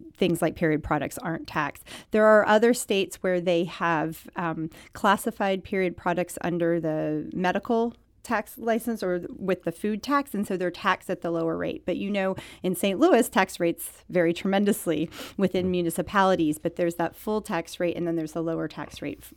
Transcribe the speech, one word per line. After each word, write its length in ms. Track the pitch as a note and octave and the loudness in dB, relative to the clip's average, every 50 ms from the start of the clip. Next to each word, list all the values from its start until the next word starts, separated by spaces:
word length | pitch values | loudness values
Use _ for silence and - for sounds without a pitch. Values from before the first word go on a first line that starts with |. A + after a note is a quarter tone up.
| - D#4+ - | -18 -12 -4
things 260 | - G3 E3+ E3+ E3 F3+ | 0 0 2 2 2 0
like 140 | D#3+ D#3 | 0 0
period 260 | - F3 D#3 D3+ C#3+ - | 2 0 2 2 2 0
products 360 | - D#3 D3+ C3+ - - - | 0 -2 -2 -2 -4 -8 -8
aren't 280 | - F3 E3 - D4 | -8 -6 -6 -6 -8
taxed. 380 | - - D#3+ D3 C#3+ - - - - - - - _ | -6 -4 -4 -4 -4 -6 -10 -18 -18 -18 -18 -10 _
There 160 | - G#3+ G#3+ | 2 6 8
are 200 | G#3+ G#3+ G#3+ G3+ | 8 8 8 8
other 280 | - G#3+ A3 A3+ A#3 B3 | 6 6 6 6 6 4
states 420 | - - - A3 G3 F#3+ - - | 4 0 -2 0 0 0 -2 -4
where 240 | - - F#3+ F3+ F3+ | -6 -2 0 0 0
they 240 | E3+ F#3 F3 E3+ F3 | 2 2 2 2 2
have, 640 | E3 - - - E3+ E3+ D3+ D#3 D#3+ D#3+ - - - - | 0 -2 -2 0 0 2 2 0 -2 -4 -8 -14 -14 -8
um, 340 | - F3+ E3 D#3+ D#3+ D#3+ D#3+ - - - - - | -6 -4 -4 -4 -4 -6 -8 -8 -12 -20 -18 -8
classified 720 | - - G#3 G3 G#3+ - A#3+ - - G#3+ G3 G3 F#3+ - | 0 2 4 4 4 2 -4 -4 -2 0 0 0 -2 -4
period 320 | - G#3 F#3+ F#3 F3+ F3 | -4 -2 0 0 0 -2
products 420 | - - F3+ F3 F3+ F3 F3 - - - | -2 -2 -2 0 0 -2 -4 -6 -6 -4
under 380 | F3 E3+ E3+ E3+ E3 E3+ E3+ | -2 -2 0 2 2 2 2
the 500 | D#3+ D#3+ D#3 D#3 D#3 D#3 D3+ D3+ D3+ - - | 0 -2 -2 -2 -2 -2 -2 -4 -4 -6 -4
medical 600 | F3 F#3 F3+ F3 G3 - - A#3 A3+ A#3 A#3+ A#3 - _ _ _ _ - | -2 0 0 0 -2 -2 0 0 0 0 -2 -4 -8 _ _ _ _ -8
tax 340 | - A#3+ G#3 A3 - - | -4 -4 -4 -4 -4 -10
license 460 | - A3+ A#3 A3 A#3 A#3 A#3+ A3+ G#3 - | -8 -2 -2 0 0 0 -4 -6 -4 -2
or 200 | F#3 F3+ F3+ F3 - - | -2 -2 -2 -4 -8 -12
with 280 | - G3+ F#3+ F#3 F3+ - | -6 -2 -2 -2 -2 -2
the 80 | E3+ E3 | -6 -6
food 280 | - - G#3 A3 G3+ | -4 -2 -2 -2 -2
tax, 320 | - - C#4+ C#4+ - - - | -2 0 0 0 0 -2 -4
and 140 | G3 G3+ | -4 -2
so 100 | - G3+ | -2 -2
they're 140 | F3 F#3 F3 | -2 -2 -2
taxed 400 | E3+ - - G3 F#3 - - - | -4 -2 0 0 0 0 -2 -6
at 120 | F#3 - - | -6 -4 -4
the 80 | E3+ E3+ | -2 -2
lower 240 | E3 E3 E3 E3 | -2 -2 -2 -2
rate. 260 | F3 F3 D#3+ - - - | -2 -4 -4 -6 -6 -4
But, 120 | - F3 | -4 -4
you 120 | - G3+ G3 | -4 -2 -2
know, 280 | G3+ G3 F#3+ F#3+ F#3+ - - - - - - | -2 0 0 -2 -2 -4 -8 -16 -12 -6 -4
in 140 | F3+ F3+ | -4 -2
Saint 240 | - - G3 F#3+ F#3 | 0 0 0 2 4
Louis, 280 | C#4+ F4+ F4 A#3 A3+ - | 4 6 6 6 4 4
tax 300 | - A3 F#3+ - - - | 2 2 2 2 0 0
rates 460 | F3 E3+ E3 - - - - - - - | 0 0 0 -2 -6 -14 -14 -16 -10 -2
vary 240 | D#3+ F#3 E3+ E3 E3+ | 0 2 4 2 2
tremendously 800 | - - F#3+ G3 G3 G#3 G3+ A3+ - - F3+ D#3+ - D#3+ - - - - - - | 0 0 0 2 2 4 2 2 0 0 -2 -2 -2 -2 -4 -6 -12 -16 -12 -4
within 360 | - G3 F3+ - F#3+ F3+ F#3 F3+ | 0 0 0 2 2 0 0 0
municipalities, 840 | F3+ F3 E3 E3 - G3 - - G3+ F#3+ F#3+ F#3 F3+ E3 D3+ D3+ | 0 0 0 -2 -2 -4 0 2 4 4 4 4 4 2 0 0
but 200 | - - E3+ E3+ | 0 -4 -6 -4
there's 180 | - F3 E3+ E3+ | -2 -2 -2 0
that 220 | - E3+ - - | 0 -2 -4 -4
full 240 | - - A3 G#3+ G#3+ | -6 -6 -4 -4 -4
tax 400 | G#3 - G#3 E3+ E3 - - - | -4 -4 -4 -6 -6 -6 -6 -4
rate, 160 | F3+ F3 - | -2 -2 -2
and 100 | - E3+ | -2 -2
then 80 | E3+ E3 | -2 -2
there's 160 | E3 D#3 D#3 | -2 -4 -4
the 100 | - E3+ | -4 -4
lower 280 | D#3+ E3 E3 D#3+ D#3+ D3+ | -4 -2 -2 -2 -4 -6
tax 340 | - D#3+ D3 - - - - | -6 -10 -12 -12 -12 -12 -10
rate 160 | C#3+ - - - | -10 -10 -10 -14
f-, 120 | - - | -20 -20